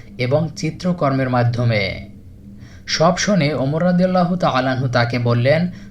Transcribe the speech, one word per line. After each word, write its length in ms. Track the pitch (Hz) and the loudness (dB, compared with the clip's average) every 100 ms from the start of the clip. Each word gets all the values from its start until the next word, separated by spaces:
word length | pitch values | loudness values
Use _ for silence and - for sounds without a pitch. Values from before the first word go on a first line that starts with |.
| - 101 | -12 -6
এবং 320 | 123 151 160 - | 0 0 0 -4
চিত্রকর্মের 760 | 156 147 180 175 139 135 127 | -6 -4 -2 0 0 0 0
মাধ্যমে।" 760 | 123 120 120 123 107 92 92 - - - - - - - - - | 2 2 2 2 2 0 -4 -12 -18 -20 -20 -20 -18 -20 -16 -6
সব 300 | - 160 180 | 2 2 2
শুনে 360 | - 202 143 | 2 2 2
ওমর 300 | 135 135 156 | 0 0 0
রাদিয়াল্লাহু 520 | 180 175 185 185 170 180 | 2 2 4 2 2 0
তাআলা 360 | 160 127 131 | 0 2 0
আনহু 160 | 127 135 | 0 0
তাকে 320 | 127 117 123 | 2 0 0
বললেন, 520 | 120 117 123 160 180 - - | 2 2 4 2 0 -6 -16